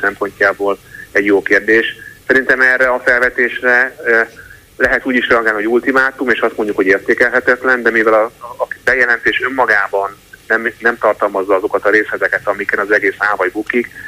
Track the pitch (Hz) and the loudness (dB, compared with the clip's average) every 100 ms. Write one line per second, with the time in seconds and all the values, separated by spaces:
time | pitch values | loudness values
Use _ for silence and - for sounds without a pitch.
0 | 98 101 101 - 101 98 101 - - - | -4 -4 -8 -2 -2 0 -2 -4 -8 -20
1 | - 104 101 98 - 101 104 113 113 - | -4 -2 2 2 4 0 4 2 2 -6
2 | - - - 131 127 131 131 127 131 123 | -18 -16 0 0 2 2 2 2 2 0
3 | 131 123 123 120 120 - 127 123 127 - | 0 2 0 0 -2 -2 0 2 0 -4
4 | 117 113 113 - - - - - 127 131 | 0 0 0 -6 -20 -20 -20 -4 0 0
5 | 139 123 110 120 113 107 110 120 127 131 | 0 -2 2 2 2 -2 0 0 0 0
6 | 131 - 131 110 113 - 107 101 95 95 | 0 -2 -2 0 -2 -2 -4 0 0 0
7 | - - 123 123 127 123 131 127 113 117 | 0 0 0 0 0 0 0 0 0 2
8 | 113 110 113 - 120 - 123 - - 127 | 2 2 0 -6 -18 -8 -8 -4 -2 0
9 | 120 117 113 107 123 135 120 104 98 98 | 2 0 0 -2 -4 0 2 2 0 -2
10 | 98 101 - - - 110 113 - 113 117 | -4 -8 -20 -20 -4 -2 -2 -2 -2 0
11 | 107 104 104 98 95 95 98 98 101 107 | 0 0 -2 -2 0 0 0 -2 2 2
12 | 107 101 95 98 - 101 98 104 101 107 | 0 -4 -2 -2 -4 -4 -4 -4 0 0
13 | 98 - 101 101 92 104 107 123 117 - | 0 -2 -2 0 -2 -4 -4 -4 -4 -12